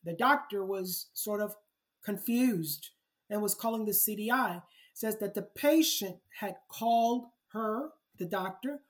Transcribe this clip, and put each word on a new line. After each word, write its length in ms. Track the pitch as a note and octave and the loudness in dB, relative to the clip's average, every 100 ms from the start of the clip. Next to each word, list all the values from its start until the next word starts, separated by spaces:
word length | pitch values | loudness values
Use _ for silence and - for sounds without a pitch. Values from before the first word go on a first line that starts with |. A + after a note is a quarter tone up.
The 100 | E3+ | -6
doctor 520 | E3+ A#3+ C#4+ - G3+ | 2 4 4 2 -6
was 460 | F#3+ G3 F#3 F3+ - | -4 -4 -4 -6 -8
sort 280 | - - G#3 | -8 -4 -2
of 140 | G#3 G#3 _ _ _ _ | -4 -6 _ _ _ _
confused 840 | - G3 - A#3+ B3+ F#3+ D#3 D3 - _ _ _ _ | -6 -6 0 4 4 2 -2 -6 -10 _ _ _ _
and 100 | G#3 | -2
was 140 | G#3 | -2
calling 300 | - A3+ A3+ | 0 -2 -2
the 100 | G#3+ | 0
C 220 | G3 - G#3 | 0 0 -2
D 140 | G#3+ | 2
I. 300 | B3 A3+ F3 - _ - | 2 2 -2 -10 _ -20
Says 260 | - A3 G#3+ | -6 -4 -2
that 160 | G3+ | -4
the 80 | G3+ | -4
patient 760 | F#3 - D4 D#4+ D#4 - G3 F3+ _ - | -8 0 6 6 6 2 -4 -8 _ -8
had 160 | G3+ F#3 _ | -8 -8 _
called 580 | - A3+ A#3 A#3 A#3+ A#3+ _ _ | -4 2 4 4 0 -4 _ _
her, 380 | G#3+ A3 A3 D4+ - _ _ | -4 -2 -2 -6 -12 _ _
the 80 | F3 | -4
doctor 540 | F#3+ F#3+ F#3+ C4 C#4+ | -2 -4 -6 -8 -8